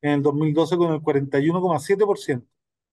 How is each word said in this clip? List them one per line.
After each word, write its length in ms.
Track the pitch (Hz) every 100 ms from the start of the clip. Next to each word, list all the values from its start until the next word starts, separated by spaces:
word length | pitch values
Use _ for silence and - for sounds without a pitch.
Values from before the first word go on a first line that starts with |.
en 100 | 147
el 100 | 143
dos 120 | 143
mil 200 | 143 156
doce 240 | 151 160 175
con 160 | 170
el 80 | 156
cuarenta 380 | 156 143 139 139
y 100 | 147
uno 120 | 175
coma 180 | 180 160
siete 260 | - 196 208
por 120 | 196
ciento. 300 | - 127 - _ _ _ _